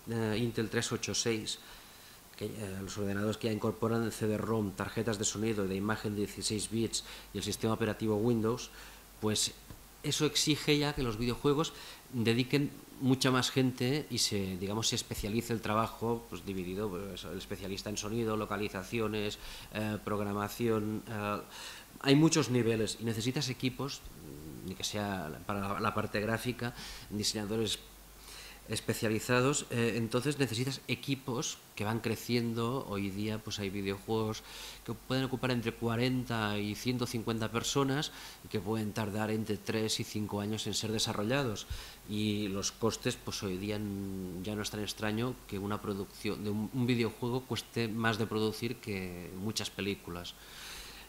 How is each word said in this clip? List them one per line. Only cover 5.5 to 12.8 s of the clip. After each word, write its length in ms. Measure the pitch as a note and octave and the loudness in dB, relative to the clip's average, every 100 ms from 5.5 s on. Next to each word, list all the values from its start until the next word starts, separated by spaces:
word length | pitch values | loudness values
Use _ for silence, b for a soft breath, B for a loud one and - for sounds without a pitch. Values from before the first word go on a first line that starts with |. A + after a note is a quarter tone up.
| G#2 F#2+ | 2 2
y 20 | |
de 80 | F#2+ | 2
imagen 400 | G#2 G#2+ A2 G#2 | 0 0 0 0
de 60 | |
dieciséis 500 | G2 - F#2 G#2+ F#2 | -2 -2 -2 -2 0
bits 320 | A2+ A2 - - B B G2+ | 0 0 -2 -6 B B -4
y 20 | |
el 60 | |
sistema 320 | G2+ - A2 A2+ | -2 0 2 4
operativo 400 | A2 G2+ A2 G#2 | 2 2 2 4
Windows, 560 | A#2 A2+ A2 B2+ - B B B B - | 4 4 4 2 -4 B B B B -2
pues 320 | G#2+ G#2 - - - - - - | 2 4 2 -2 -16 -18 -18 -8
eso 240 | D3+ C#3 D3 | -2 2 2
exige 540 | - D#3 C#3 - D3 | 4 4 4 6 6
ya 140 | C#3+ | 4
que 100 | D3 | 2
los 160 | B2 G#2+ | 0 2
videojuegos 540 | A#2+ A#2 C#3+ C#3 D#3+ - B B B | 0 4 4 4 2 -4 B B B
dediquen 600 | B2+ A2 A#2 B2 C#3+ D3 - | 2 4 6 4 4 2 -2